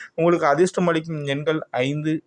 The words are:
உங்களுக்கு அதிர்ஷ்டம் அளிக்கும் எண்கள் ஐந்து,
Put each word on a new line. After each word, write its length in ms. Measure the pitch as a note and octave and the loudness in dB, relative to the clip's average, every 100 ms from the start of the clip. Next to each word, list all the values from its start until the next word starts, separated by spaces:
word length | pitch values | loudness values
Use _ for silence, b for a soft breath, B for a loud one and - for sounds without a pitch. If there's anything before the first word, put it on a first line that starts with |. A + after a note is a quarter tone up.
| B - | B 0
உங்களுக்கு 300 | E3+ F3 D#3 | 2 4 4
அதிர்ஷ்டம் 440 | C#3+ F3+ - F3 | 4 2 2 0
அளிக்கும் 340 | E3 E3 D#3 C#3+ | 0 -2 -6 -4
எண்கள் 360 | C#3 D3 D#3 - | -4 -2 -4 -4
ஐந்து, 440 | B2 C3 D3 D3+ D#3 | -2 -2 -2 -2 -4